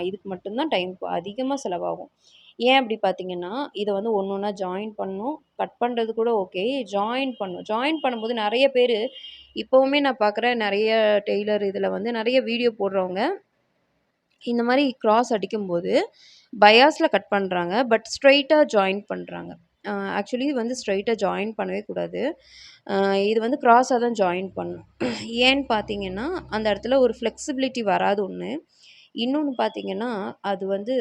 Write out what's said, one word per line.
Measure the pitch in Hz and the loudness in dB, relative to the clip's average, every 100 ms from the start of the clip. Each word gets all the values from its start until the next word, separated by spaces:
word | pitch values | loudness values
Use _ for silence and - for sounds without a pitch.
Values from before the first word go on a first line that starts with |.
இதுக்கு | 180 202 196 | -6 -8 -10
மட்டும் | 185 196 | -10 -8
தான் | 226 311 | -6 -2
டைம் | 208 180 185 180 | -2 -2 -8 -6
அதிகமா | 175 180 208 262 277 | -6 -6 -6 -4 -4
செலவாகும். | 214 175 175 170 - _ _ _ _ - | -6 -6 -6 -8 -12 _ _ _ _ 0
ஏன் | 240 269 | 4 4
அப்படி | 233 220 | 2 -2
பார்த்தீங்கன்னா, | 196 185 185 180 175 240 285 | -2 -2 -6 -8 -8 -8 -8
இத | 190 208 | -6 -2
வந்து | 196 226 | -2 0
ஒண்ணு | 208 196 | 0 -2
ஒண்ணா | 196 202 | -4 -4
ஜாயின் | 202 185 185 220 | -4 -6 -6 -8
பண்ணணும். | 214 196 190 240 311 _ - | -8 -8 -6 -6 -8 _ -8
கட் | 190 _ | -8 _
பண்றது | 240 240 226 | -2 -2 -4
கூட | 226 226 220 | -2 0 0
ஓகே. | 185 185 214 277 196 | -2 -4 -2 -4 -4
ஜாயின் | 196 214 247 269 | -4 -2 -2 -4
பண்ணணும். | 233 190 180 180 | -4 -8 -8 -6
ஜாயின் | 220 277 320 | -2 -2 -2
பண்ணும்போது | 285 233 220 | -2 -4 -4
நெறைய | 240 214 240 277 | -2 -2 2 2
பேரு, | 254 247 214 254 - - - _ 220 | 4 2 0 -2 -8 -20 -20 _ -12
இப்பவுமே | 214 262 269 285 | 2 4 4 2
நான் | 277 262 | 2 2
பார்க்குறேன், | 214 208 240 240 | 0 2 0 0
நெறைய | 208 202 220 226 214 208 | 0 0 2 4 4 4
டெய்லர் | 208 202 208 208 | 2 -2 0 0
இதுல | 196 196 190 | 0 -2 -2
வந்து | 185 220 | -2 -4
நெறைய | 233 220 254 | -2 2 2
வீடியோ | 220 233 240 | 2 0 0
போடுறவங்க, | 220 196 190 185 185 269 403 _ _ _ _ _ _ _ _ _ _ | 0 -2 0 -2 -2 -2 -4 _ _ _ _ _ _ _ _ _ _
இந்த | - 240 | -4 -2
மாரி | 233 254 285 226 | 2 2 2 0
கிராஸ் | 220 214 254 | 2 2 2
அடிக்கும்போது | 220 190 220 196 170 185 240 440 _ - - _ | -2 -2 -6 -2 -2 0 0 0 _ -20 -20 _
பயாஸ்ல | 214 208 220 285 302 330 | 6 8 10 8 4 0
கட் | 190 - | 0 0
பண்றாங்க. | 202 190 180 175 202 | -2 0 -2 0 0
But | 254 226 - | 2 0 -2
ஸ்ட்ரெயிட்டா | - 277 285 277 302 302 | 4 6 6 6 4 6
ஜாயின் | 214 190 202 - | 4 4 0 -4
பண்றாங்க. | 185 175 175 175 175 _ _ | -8 -8 -12 -12 -16 _ _
ஆ, | 202 202 196 | -6 -6 -4
actually | 190 202 247 277 | -4 -4 -2 -2
வந்து | 262 226 | -2 -4
ஸ்ட்ரெயிட்டா | 247 - 196 208 220 | -6 -2 -2 -2 0
ஜாயின் | 190 180 208 | 0 -2 -4
பண்ணவே | 214 190 190 | -6 -6 -6
கூடாது. | 214 180 170 180 254 - _ - - - - | -6 -6 -6 -4 -6 -6 _ -20 -20 -20 -4
ஆ, | 196 196 196 | 0 2 2
இது | 202 220 | 2 0
வந்து | 226 285 | 0 2
கிராஸா | 247 240 254 247 | 6 6 6 2
தான் | 240 220 | 0 2
ஜாயின் | 185 180 190 | 0 0 -4
பண்ணணும். | 185 175 170 - _ 254 214 214 233 | -8 -8 -10 -16 _ -6 -4 -6 2
ஏன்னு | 254 269 269 | 4 2 0
பார்த்தீங்கன்னா, | 220 214 202 190 190 277 359 - | -4 -2 -6 -6 -6 -6 -6 -6
அந்த | 208 214 | -4 -2
இடத்துல | 202 226 269 | -2 2 4
ஒரு | 247 | 4
ஃப்ளெக்சிபிலிட்டி | 220 226 - - 262 269 247 | 2 -4 -4 -6 -2 -2 -2
வராது | 202 180 190 202 | 0 2 2 0
ஒண்ணு. | 190 180 180 294 - _ - - _ | -2 -6 -8 -8 -12 _ -20 -20 _
இன்னொன்னு | 214 233 285 285 240 | -6 -2 0 -2 -2
பார்த்தீங்கன்னா, | 220 202 196 190 240 214 214 - | -4 -4 -8 -6 -6 -6 -8 -8
அது | 196 196 190 | -6 -4 -2
வந்து | 196 208 262 | -4 -2 -2